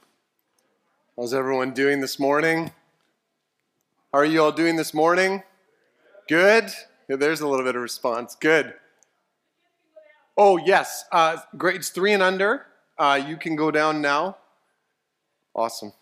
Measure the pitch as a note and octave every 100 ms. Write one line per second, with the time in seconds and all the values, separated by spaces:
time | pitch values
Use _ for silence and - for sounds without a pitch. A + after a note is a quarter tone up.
0 | _ _ _ _ _ _ _ _ _ _
1 | _ - A#2+ C3+ C3 C3 C3 B2+ C#3 C#3+
2 | C3 - C#3 D3 D#3+ E3 D#3+ - _ _
3 | _ _ _ _ _ _ _ _ _ _
4 | _ C#3 D3+ D#3+ D3+ D3 E3 E3 D3+ D#3
5 | D#3+ F3+ F#3+ F#3+ - _ _ _ _ _
6 | _ - - E3 F#3+ A3+ G3+ - - _
7 | - C3+ D3 D#3 D3 C3+ B2+ B2 A#2+ -
8 | B2+ A#2 A#2+ - D#3 D#3+ C#3 - _ _
9 | _ _ _ _ _ _ _ _ _ -
10 | - _ _ - G3+ F3 D#3 F#3 - -
11 | - F3 D#3+ D#3+ - D3 E3+ F#3 - F3
12 | G3+ G3+ F#3 F#3+ G3 C#4 - _ _ -
13 | C#3+ C#3 C#3+ D#3+ E3+ D#3 D#3 D3+ D#3 D3+
14 | D3 C#3+ F#3 - _ _ _ _ _ _
15 | _ _ _ _ _ - A2+ - G#2 -